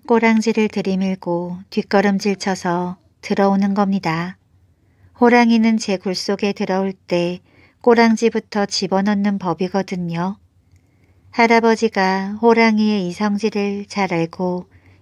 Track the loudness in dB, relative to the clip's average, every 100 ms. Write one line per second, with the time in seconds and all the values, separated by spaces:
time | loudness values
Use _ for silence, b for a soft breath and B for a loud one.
0 | 0 2 4 2 2 0 0 -2 -2 -2
1 | -2 -4 -4 -6 -6 -12 -8 -8 0 2
2 | 2 0 -2 -4 -4 -4 -2 -4 -4 -10
3 | _ _ -6 0 2 2 0 0 0 0
4 | -2 -4 -6 -12 _ _ _ _ _ _
5 | _ _ 4 6 4 4 2 0 -2 -4
6 | -4 -6 -4 -2 -2 -4 -2 -2 -2 -6
7 | _ -2 -2 -6 b b b b 2 4
8 | 4 4 0 -2 -4 -4 -4 -4 -2 0
9 | 0 0 -2 -2 -4 -4 -2 -2 -4 -6
10 | -6 -6 -6 -8 _ _ _ _ _ _
11 | _ _ _ 0 4 4 4 2 0 0
12 | 0 -2 -4 0 2 4 4 4 0 0
13 | -4 -4 -2 0 -2 -2 -4 -6 -8 -4
14 | -2 -2 -4 -4 -4 -4 -10 b b b